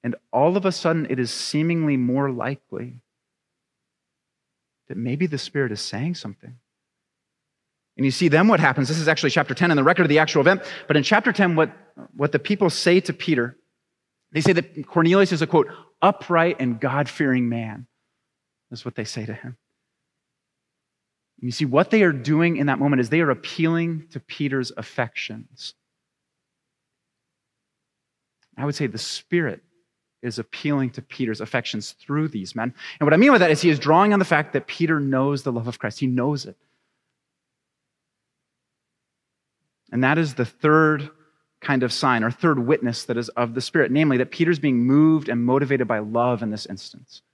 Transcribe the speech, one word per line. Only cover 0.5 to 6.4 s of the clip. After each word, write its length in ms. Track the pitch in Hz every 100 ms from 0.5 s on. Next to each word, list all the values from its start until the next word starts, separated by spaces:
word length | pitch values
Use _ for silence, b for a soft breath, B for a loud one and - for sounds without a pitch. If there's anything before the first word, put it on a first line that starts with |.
| 190
of 80 |
a 80 | 190
sudden, 340 | 180 170 165 147
it 80 | 127
is 140 | 120
seemingly 640 | - - 151 165 170 156 135
more 340 | 123 131 139
likely 680 | 123 117 143 _ - 123 123 _ _ _ _ _ _ _ _ _ _ _ _ _ _ _ _ _ _ _
that 80 | 95
maybe 300 | 117 143 175
the 120 | 143
Spirit 340 | - 143 127
is 80 | 104
saying 340 | - 101 151
something. 400 | 175 107 98